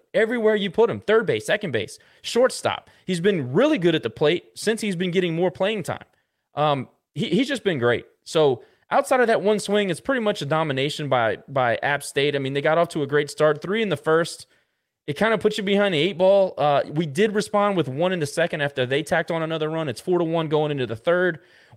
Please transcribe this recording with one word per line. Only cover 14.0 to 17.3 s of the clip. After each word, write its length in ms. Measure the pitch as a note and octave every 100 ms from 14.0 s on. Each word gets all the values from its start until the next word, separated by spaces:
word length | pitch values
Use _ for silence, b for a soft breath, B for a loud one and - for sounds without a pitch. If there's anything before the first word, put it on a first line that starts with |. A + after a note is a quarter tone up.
| - D#3+ E3+ - - _ _ _ _ _ -
It 100 | C#3+
kinda 200 | G#3+ G#3+
puts 200 | A3 G#3+
you 60 |
behind 300 | G3+ G3 G3+
the 60 | D#3+
eight 180 | F3 E3
ball. 380 | F#3 G3 F#3 -
Uh, 240 | D3 C#3+ -
we 160 | D3+ C#3+
did 300 | C3+ A3